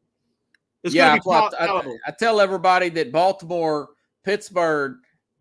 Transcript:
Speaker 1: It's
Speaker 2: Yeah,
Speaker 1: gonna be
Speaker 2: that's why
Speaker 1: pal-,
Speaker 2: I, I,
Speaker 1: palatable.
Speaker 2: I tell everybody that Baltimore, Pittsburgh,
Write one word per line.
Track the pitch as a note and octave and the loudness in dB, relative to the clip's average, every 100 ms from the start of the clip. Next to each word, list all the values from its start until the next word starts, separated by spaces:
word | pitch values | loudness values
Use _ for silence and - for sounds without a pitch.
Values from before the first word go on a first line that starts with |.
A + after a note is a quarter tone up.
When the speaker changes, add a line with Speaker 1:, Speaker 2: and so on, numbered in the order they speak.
| _ _ _ _ _ _ _ _ | _ _ _ _ _ _ _ _
Speaker 1:
It's | F3 | -4
Speaker 2:
Yeah, | D#3+ D#3+ | 2 4
Speaker 1:
gonna | D3 | 4
be | |
Speaker 2:
that's | F#3 | 2
why | E3 | 2
Speaker 1:
pal-, | G3+ D#3+ | 2 0
Speaker 2:
I, | |
I, | E3+ | -2
Speaker 1:
palatable. | F#3 C#3+ A2+ D3 | -2 -6 -12 -12
Speaker 2:
I | |
tell | - A3+ G#3 | -4 0 2
everybody | G3 F#3+ F#3 F3+ F3+ | 2 0 2 2 0
that | D#3+ C3 | -2 -2
Baltimore, | D#3 F#3 F#3+ E3 F3 D#3+ D3+ C3+ _ _ _ | 0 0 0 -6 -4 -2 -2 -6 _ _ _
Pittsburgh, | F#3+ G3+ - F3 E3 D3+ C#3 B2 _ _ _ _ | -4 -4 -4 -2 0 0 -2 -8 _ _ _ _